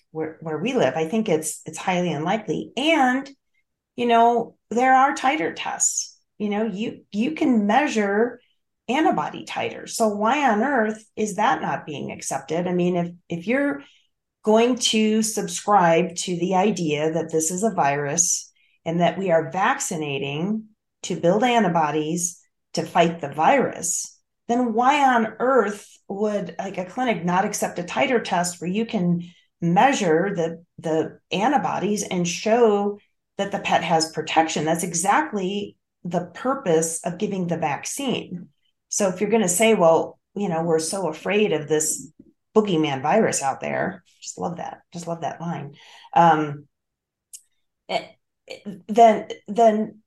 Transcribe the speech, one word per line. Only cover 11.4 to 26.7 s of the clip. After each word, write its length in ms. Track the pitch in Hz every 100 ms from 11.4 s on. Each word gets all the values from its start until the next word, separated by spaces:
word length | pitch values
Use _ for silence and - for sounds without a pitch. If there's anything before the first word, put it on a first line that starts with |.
| 226 294
not 240 | 185 139 -
being 260 | 139 139
accepted? 560 | - - 151 - 160 180
I 60 |
mean, 220 | 180 175 180
if, 140 | 170 - -
if 180 | 170 185
you're 360 | 262 285 277 - _ _ _ _ _
going 320 | - 214 240 240
to 460 | - 220 214 220
subscribe 920 | 220 - 175 - - 208 175 165 185 -
to 200 | - 175
the 200 | 180 185
idea 580 | 208 185 165 147 156
that 180 | 165 160
this 180 | 160 160
is 140 | 185
a 100 | 220
virus 800 | 185 139 143 143 165 - - - _ _ _
and 160 | - 165
that 180 | 175 185
we 140 | 190
are 200 | 165 147
vaccinating 1120 | 185 208 269 - 170 151 139 139 143 185 220 - _ _ _
to 120 | - 170
build 300 | 170 202 247
antibodies 960 | 233 190 170 151 156 151 175 170 - _ _ _
to 100 | -
fight 380 | 160 185 170 170
the 100 | 139
virus, 880 | 139 165 277 214 - - - - - _ _ -
then 240 | 240 247
why 420 | 214 247 294 269 240
on 200 | 220 -
earth 480 | 247 262 202 202 - - -
would, 460 | 196 214 208 175 -
like, 180 | 190